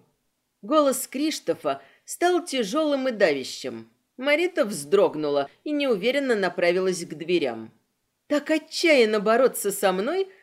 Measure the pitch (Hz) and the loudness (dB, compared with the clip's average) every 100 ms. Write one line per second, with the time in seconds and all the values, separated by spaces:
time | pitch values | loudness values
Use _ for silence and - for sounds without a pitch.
0 | _ _ _ _ _ _ 202 311 285 254 | _ _ _ _ _ _ 0 2 2 0
1 | - 262 311 - - 156 151 135 - _ | -6 -4 -4 -4 -6 -4 -4 -6 -8 _
2 | - - 349 359 339 269 202 269 311 277 | -18 -2 0 0 -2 -4 -2 0 0 0
3 | 262 220 190 139 123 - 131 113 113 _ | -2 2 2 2 -4 -10 -10 -10 -16 _
4 | _ - 262 294 359 349 233 165 143 196 | _ -6 0 2 0 0 -2 -2 0 4
5 | 165 139 151 143 139 _ - 294 277 214 | 4 2 -2 0 -2 _ -6 -2 0 0
6 | 214 277 277 220 185 180 175 175 190 175 | 0 0 0 0 0 0 0 2 0 -4
7 | 156 156 160 175 139 113 113 _ _ _ | -8 -12 -2 0 0 -6 -12 _ _ _
8 | _ _ _ 294 294 311 311 - 339 294 | _ _ _ -4 0 -2 -2 -2 4 6
9 | 220 214 202 233 254 - 202 190 196 185 | 4 2 2 2 2 0 -6 0 0 0
10 | 220 359 381 - | -2 -4 -6 -10